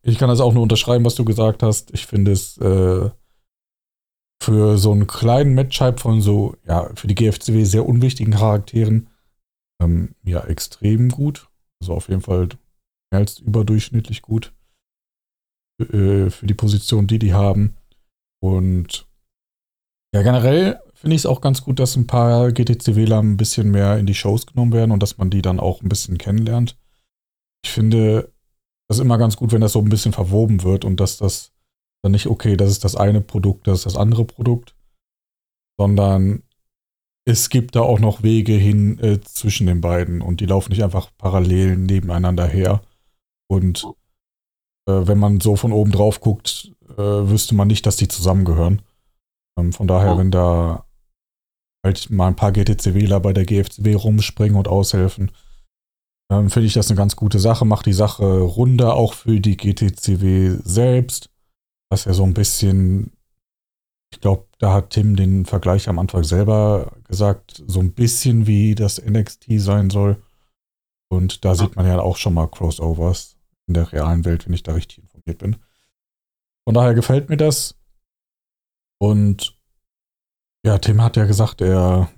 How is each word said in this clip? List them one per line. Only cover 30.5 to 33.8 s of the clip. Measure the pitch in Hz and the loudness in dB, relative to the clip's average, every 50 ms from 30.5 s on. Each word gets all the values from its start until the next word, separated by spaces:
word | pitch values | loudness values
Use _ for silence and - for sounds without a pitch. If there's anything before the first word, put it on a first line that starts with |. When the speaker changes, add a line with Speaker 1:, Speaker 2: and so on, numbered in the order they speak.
| 107 92 90 | 0 0 0
Speaker 1:
wird | 92 98 95 - | 0 -2 -2 -2
und | 101 92 92 | -2 -2 0
dass | 98 92 - - | -2 -2 -4 -4
das | 104 95 - - - - _ _ _ _ _ _ _ _ _ _ - | -4 -4 -4 -6 -10 -18 _ _ _ _ _ _ _ _ _ _ -2
dann | 95 98 | 0 0
nicht, | 104 - - | 0 0 -2
okay, | 113 - - 107 101 | -2 -2 0 0 0
das | 92 101 101 | 2 2 2
ist | 98 - - | 0 0 -2
das | 95 - | -4 -2
eine | - 98 101 104 107 | -2 0 2 2 0
Produkt, | 101 - - 104 95 101 95 - - | 0 -2 -4 -2 0 0 -2 -2 -2
das | - 95 90 | -2 -2 -2